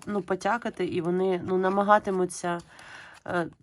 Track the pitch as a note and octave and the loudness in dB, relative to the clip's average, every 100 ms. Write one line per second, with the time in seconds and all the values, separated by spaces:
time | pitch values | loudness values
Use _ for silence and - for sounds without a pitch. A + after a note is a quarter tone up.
0 | - G#3 F#3 F#3 G3 A#3 A3+ A3 F3 F3+ | -2 -4 -2 -2 0 0 -2 -4 -2 0
1 | E3 F#3 F#3+ F3+ E3+ F#3 F#3 G3 G3+ G#3 | 0 2 2 0 0 2 2 2 6 4
2 | G#3 F#3 F3+ - F3 E3+ - - - - | 4 -2 -2 -2 -4 -4 -6 -20 -18 -18
3 | - - - F3 D#3 - | -18 -16 -4 -4 -4 -8